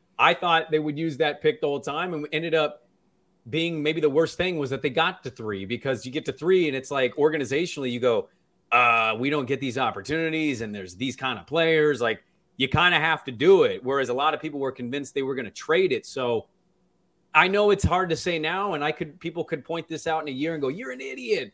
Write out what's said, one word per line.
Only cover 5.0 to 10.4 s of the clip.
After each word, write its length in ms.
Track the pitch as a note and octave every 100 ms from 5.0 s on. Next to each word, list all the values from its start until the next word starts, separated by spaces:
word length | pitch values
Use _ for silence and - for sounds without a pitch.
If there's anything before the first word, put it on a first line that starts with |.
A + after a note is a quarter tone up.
| E3+ F3
to 60 | B2+
three, 360 | - A2 G2 F#2+
because 380 | A#2+ C#3 B2
you 80 | C3
get 140 | D3 C#3+
to 80 |
three 340 | - E3 F#3 D#3
and 80 | C3
it's 140 | C3
like, 240 | C#3 B2+ -
organizationally 760 | D#3 D#3 B2 C#3+ F3 D3 B2+
you 80 | A#2+
go, 280 | B2 A2 - _ _ _ _
"Uh, 440 | A#2+ A#2+ A#2 A2+ A2
we 100 | C3+
don't 160 | D3+ B2+
get 140 | C3
these 180 | C3 B2
opportunities 840 | A#2 G2+ F#2+ D#3+ D#3+ D#3+